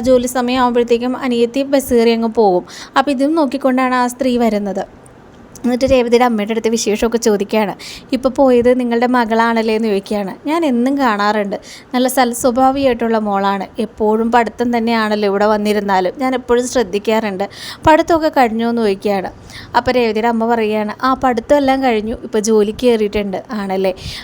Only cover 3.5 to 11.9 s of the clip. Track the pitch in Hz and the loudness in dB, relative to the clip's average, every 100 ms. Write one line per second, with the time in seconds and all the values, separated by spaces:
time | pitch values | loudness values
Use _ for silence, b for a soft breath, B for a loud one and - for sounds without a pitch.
3.5 | 269 277 254 254 254 247 247 262 240 233 | 0 0 0 0 0 -2 -2 -2 0 2
4.5 | 208 202 190 - - - - - - - | 0 -2 -6 -8 -12 -20 -20 -20 -20 -20
5.5 | - 240 247 262 262 240 233 247 226 208 | -8 -2 0 2 2 4 4 4 0 -2
6.5 | 226 220 226 233 208 233 226 226 208 202 | -2 -2 -2 0 0 0 0 0 0 0
7.5 | 220 208 - B B B 254 262 254 269 | 0 -2 -4 B B B -4 -2 2 4
8.5 | 247 240 254 247 233 240 254 233 226 226 | 4 4 2 0 0 0 0 0 2 2
9.5 | 226 220 220 226 196 196 208 196 - - | 0 0 0 0 -2 -2 -6 -6 -8 -4
10.5 | 320 320 240 247 277 269 202 208 214 202 | -2 0 0 0 0 0 0 0 0 -2
11.5 | - B B B | -6 B B B